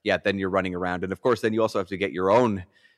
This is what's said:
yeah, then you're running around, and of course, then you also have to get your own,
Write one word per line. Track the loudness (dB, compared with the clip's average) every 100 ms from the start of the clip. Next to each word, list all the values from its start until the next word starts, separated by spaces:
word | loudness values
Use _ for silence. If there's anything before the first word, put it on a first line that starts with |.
yeah, | -2 0
then | 0 -2
you're | -2
running | -2 -2 -4
around, | -4 -4
and | -6
of | -2
course, | 0 2
then | 0
you | 0
also | 0 0
have | -6
to | -4
get | -4
your | -2 4
own, | 4 4 0 -6 _ _